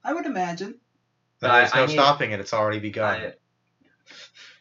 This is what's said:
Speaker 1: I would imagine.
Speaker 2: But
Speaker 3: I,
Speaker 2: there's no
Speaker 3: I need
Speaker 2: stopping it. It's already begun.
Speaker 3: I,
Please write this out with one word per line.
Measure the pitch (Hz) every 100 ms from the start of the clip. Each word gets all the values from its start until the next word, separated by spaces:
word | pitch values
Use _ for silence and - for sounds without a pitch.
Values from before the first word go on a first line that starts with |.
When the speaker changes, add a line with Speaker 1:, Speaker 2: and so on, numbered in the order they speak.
Speaker 1:
I | -
would | 330 330
imagine. | 208 180 170 202 - _ _ _ _ _ _
Speaker 2:
But | 127
Speaker 3:
I, | 120
Speaker 2:
there's | 123
no | 131
Speaker 3:
I | 131
need |
Speaker 2:
stopping | 151 139 143 120
it. | 104
It's | 95
already | 110 107 107
begun. | 107 110 104 101
Speaker 3:
I, | 107 - _ _ _ _ _ _ _ - - - - -